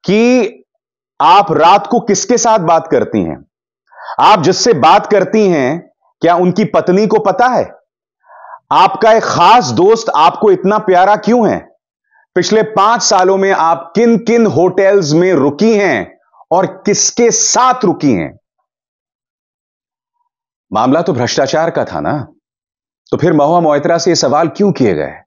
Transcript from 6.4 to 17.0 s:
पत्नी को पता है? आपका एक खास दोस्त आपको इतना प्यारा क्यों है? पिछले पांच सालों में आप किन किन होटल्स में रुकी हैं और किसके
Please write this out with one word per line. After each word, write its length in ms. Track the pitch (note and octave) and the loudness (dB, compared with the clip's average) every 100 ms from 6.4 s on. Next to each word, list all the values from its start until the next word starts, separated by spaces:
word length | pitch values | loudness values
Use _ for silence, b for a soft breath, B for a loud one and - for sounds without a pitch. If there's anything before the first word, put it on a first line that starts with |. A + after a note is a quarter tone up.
| F3+ F3+ | 0 0
पत्नी 420 | G#3 E3+ D3+ F#3 G#3+ | -2 -2 0 0 0
को 120 | A3 | 0
पता 280 | G#3 F#3 B3 | 0 0 0
है? 300 | A3+ G2 - _ _ _ _ B B B B _ | 0 -6 -12 _ _ _ _ B B B B _
आपका 420 | D3 F#3+ - A3 | 2 2 2 2
एक 100 | A3 | 2
खास 420 | - C3 F3 B3 | 0 0 4 4
दोस्त 460 | D3 A#2 F#3 A3+ - | 2 0 2 2 -2
आपको 360 | D3 E3+ - G#3+ | 0 0 2 0
इतना 260 | F#3 F#3+ G#3+ | 0 0 -2
प्यारा 380 | G#3+ F3+ F#3+ | 0 2 2
क्यों 340 | G#3 G#3 A#3+ G3 | 0 0 0 0
है? 200 | F2+ - _ _ _ _ _ _ | -4 -10 _ _ _ _ _ _
पिछले 280 | F#3 - A3 | -4 0 0
पांच 380 | G#3+ G3+ G3+ A#3 | 0 0 0 0
सालों 360 | - G3 F#3 F#3+ | 0 0 2 0
में 140 | F#3+ | 0
आप 420 | F#3 D#3+ E3 - | 0 0 -2 -4
किन 220 | G3+ A#3 A3+ | 0 2 0
किन 280 | A#3 A#3 | 0 0
होटल्स 680 | A3 C3 F3 - F#3+ G3+ D3+ | 0 0 0 2 2 0 0
में 200 | D#3 F#3 | 0 2
रुकी 400 | E3+ C#3 C#3+ A3 | 0 -2 0 0
हैं 440 | G#3 F#3+ A#2 E2+ _ b b b | 2 0 -4 -6 _ b b b
और 140 | E3+ G3 - | -2 -2 -6
किसके 460 | - E3 | -4 -2